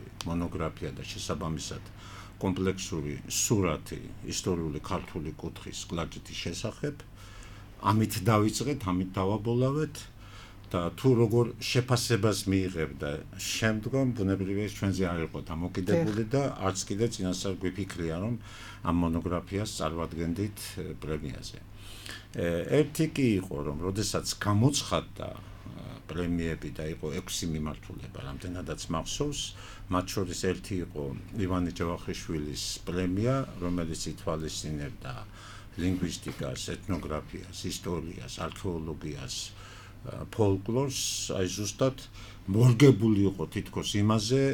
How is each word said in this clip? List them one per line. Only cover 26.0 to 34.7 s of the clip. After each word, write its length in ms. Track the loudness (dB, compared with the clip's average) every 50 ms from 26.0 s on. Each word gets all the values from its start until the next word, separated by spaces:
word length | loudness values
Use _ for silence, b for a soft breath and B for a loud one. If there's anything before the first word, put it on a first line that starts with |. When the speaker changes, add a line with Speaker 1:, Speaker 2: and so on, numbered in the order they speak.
Speaker 1:
პრემიები 680 | -12 -8 -4 -2 0 0 0 2 2 0 -2 -2 -4 -8
და 120 | -6 -4 -4
იყო 220 | -4 -4 -4 -4 -4
ექვსი 340 | -4 -4 -4 -4 -4 -4 -2 -2
მიმართულება, 720 | -2 -2 -2 -4 -6 -8 -10 -12 -10 -10 -10 -10 -10 -10
რამდენადაც 600 | -8 -8 -8 -8 -8 -6 -6 -6 -6 -6 -6 -6 -4
მახსოვს, 560 | -2 -2 -2 -2 -2 -2 -2 0 -2 0 -4 -6 -6 B B B B B B B
მათ 220 | 0 0 0 0 0
შორის 320 | 0 -2 -2 -2 -2 0
ერთი 340 | 0 0 0 0 -2 -4 -4 -4
იყო 260 | -4 -4 -4 -4 -4 -4 -4 -6 -10 -8 -4
ივანე 360 | -2 0 2 2 2 2 0
ჯავახიშვილის 920 | 0 0 -2 -2 -2 -2 -4 -6 -6 -6 -4 -4 -2 -2 -2 -4 -4 -4 -4 -6 -6 -6
პრემია, 560 | -6 -2 0 2 2 2 2 2 2 2 2 2 0 -4 -6
რომელიც 480 | -4 -2 0 0 0 0 -2 -2 -4 -4 -6
ითვალისწინებდა 1080 | -6 -4 -2 -2 -2 -2 -2 -4 -6 -6 -6 -4